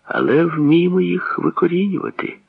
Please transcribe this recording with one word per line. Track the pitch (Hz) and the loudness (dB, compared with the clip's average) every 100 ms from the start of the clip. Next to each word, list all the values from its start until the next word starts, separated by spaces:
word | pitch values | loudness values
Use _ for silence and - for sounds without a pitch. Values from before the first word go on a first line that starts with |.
"Але | - - 127 143 | -8 -4 2 2
вміємо | 165 160 147 165 180 185 | 2 0 4 4 4 2
їх | 180 180 - - | 0 -2 -4 -2
викорінювати, | - - 175 175 202 185 - - - - | -2 0 0 0 -2 -2 -6 -8 -10 -12